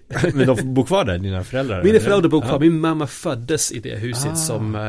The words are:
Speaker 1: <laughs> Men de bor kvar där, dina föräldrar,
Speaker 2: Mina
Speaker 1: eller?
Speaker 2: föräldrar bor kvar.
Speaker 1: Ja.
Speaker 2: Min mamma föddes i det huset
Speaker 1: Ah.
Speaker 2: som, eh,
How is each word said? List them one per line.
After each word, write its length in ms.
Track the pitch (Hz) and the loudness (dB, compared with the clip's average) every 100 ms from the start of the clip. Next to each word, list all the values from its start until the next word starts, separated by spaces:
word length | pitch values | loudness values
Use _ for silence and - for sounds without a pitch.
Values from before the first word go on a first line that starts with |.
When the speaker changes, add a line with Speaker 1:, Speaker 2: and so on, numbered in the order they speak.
| - | -10
Speaker 1:
<laughs> 260 | - - | -2 0
Men 120 | 139 127 | 4 4
de 280 | 120 131 | 2 2
bor 100 | 131 | 0
kvar 200 | - 196 | 2 0
där, 140 | 131 90 | 0 -2
dina 260 | 98 92 | -4 -6
föräldrar, 320 | 90 127 135 92 | -4 -4 -4 2
Speaker 2:
Mina 80 | 190 220 | 4 4
Speaker 1:
eller? 40 | |
Speaker 2:
föräldrar 300 | - 202 165 | 4 2 4
bor 100 | 156 | 2
kvar. 120 | 117 | 0
Speaker 1:
Ja. 60 | 135 | 2
Speaker 2:
Min 220 | 160 160 | 2 2
mamma 260 | 160 156 147 | 0 -2 -4
föddes 680 | - 175 120 123 156 - | -6 -6 -6 -2 -2 -2
i 60 | 113 | -6
det 180 | 123 110 | -8 -8
huset 360 | 117 120 147 | -6 -4 -4
Speaker 1:
Ah. 40 | 160 | -2
Speaker 2:
som, 380 | 160 110 110 | -2 -2 -4
eh, 60 | 104 | -4